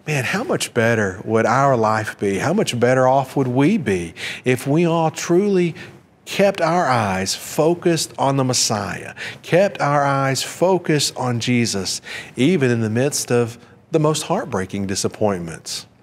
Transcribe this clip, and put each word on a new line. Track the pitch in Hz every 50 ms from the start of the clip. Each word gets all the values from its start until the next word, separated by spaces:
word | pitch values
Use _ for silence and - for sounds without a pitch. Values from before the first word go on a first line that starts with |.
| - -
Man, | 151 143 120
how | 113 - 190 247
much | 370 247 151 - - -
better | 120 113 113 117 110 104 98 90 95 -
would | 110 110 113 113
our | 110 113 131 139 143 135 117
life | 110 107 107 110 110 - - -
be? | 110 101 98 92
How | 87 131 170
much | 214 185 - - 120
better | 113 123 127 131 131 127
off | 131 139 135 - -
would | 165 135 127
we | 123 127 139 156 214 233
be | 143 110 98 90 85 82 80 - - - - - -
if | 127 127 120 - 135
we | 139 160 175
all | 170 165 170 165 160
truly | 156 - - - 170 175 208 208 196 185 175 170 151 - - - - - - _ _ _ _
kept | - - - 196 202 - -
our | 170 160 165 180 175
eyes | 139 123 120 110 101 95 95 95 95 -
focused | - - - - - 151 160 175 170 - 180 170 156 - - - -
on | 127 135 139 139
the | 131
Messiah, | 127 127 - - - 117 104 101 92 87 82 80 - - - - - - -
kept | - - - 165 151 147 - -
our | 147 143 143 147 143
eyes | 139 139 139 135 135 135 127
focused | - - - - 170 180 190 170 180 - 160 147 135 - - -
on | 127 123 120 117
Jesus, | 110 - 123 120 117 107 98 101 92 90 - - - - - - - - -
even | - 123 151 185 170 135 127
in | 120 117
the | 113 107
midst | 107 117 131 147 147 - - -
of | 123 120 120 113 117 - - - - - _ -
the | - 160
most | 151 151 156 151 -
heartbreaking | - 165 196 - 175 117 98 95 92 - 101 101 95
disappointments? | 98 92 - 110 - - 110 104 101 90 85 82 80 80 - - - - - - _ _